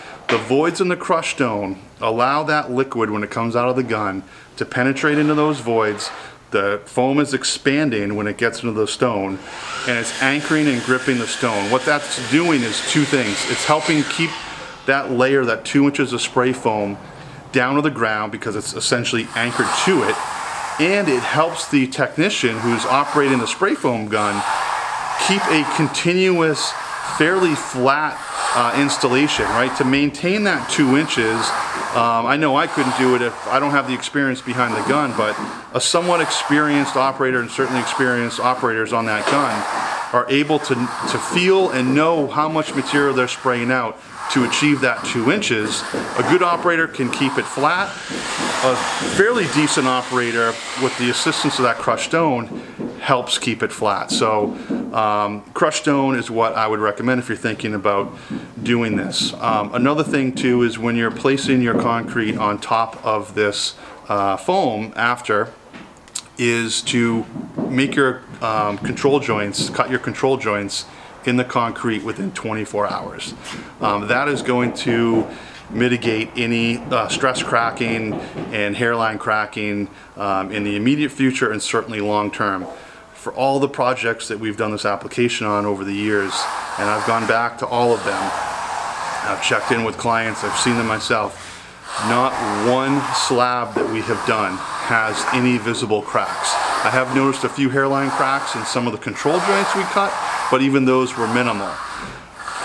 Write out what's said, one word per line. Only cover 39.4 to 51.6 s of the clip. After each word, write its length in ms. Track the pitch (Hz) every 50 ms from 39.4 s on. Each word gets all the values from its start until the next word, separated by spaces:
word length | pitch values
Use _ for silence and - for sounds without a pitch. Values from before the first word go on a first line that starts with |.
| 143 123 110 107 104 - - - - - - - - - -
are 180 | 123 113 -
able 280 | 135 139 143 147 156 147
to, 160 | - - 135
to 440 | 120 123 120 - - - - - 117
feel 520 | - - - 165 180 185 190 196 185 165
and 240 | 131 131 127 127 131
know 320 | 147 156 165 170 160 143
how 240 | 131 - 147 151 156
much 240 | 160 156 151 - -
material 400 | 143 127 - - 143 143 143 131
they're 140 | 127 127 120
spraying 420 | - - - 131 123 120 120 120
out 280 | 131 127 120 113 - - - - - - - - -
to 120 | 139 123
achieve 360 | 113 - - 147 147 147 131
that 240 | 127 123 117 113 -
two 260 | - - 123 110 123
inches. 520 | 170 214 202 - 123 110 107 107 - - - - - - - - - -
A 80 | 123 135
good 120 | 156 180 180
operator 460 | 175 170 170 170 180 170 160 160 156
can 220 | - - 135 120
keep 280 | 123 - 143 131 - -
it 60 | 117
flat. 440 | - - - 135 151 170 180 202 - - - - - - - - - - - - - - - -
A 100 | 131 127 120 - - - - 156 - -
fairly 300 | - 196 220 247 240 185 143 123
decent 320 | 143 156 143 - 160 131
operator, 640 | 131 127 127 123 - 127 123 120 117 113 117 117 117 113 - - - - 127 131
with 140 | 127 123 -
the 120 | 123 123
assistance 480 | 120 - - 165 151 - - 147 -
of 60 | -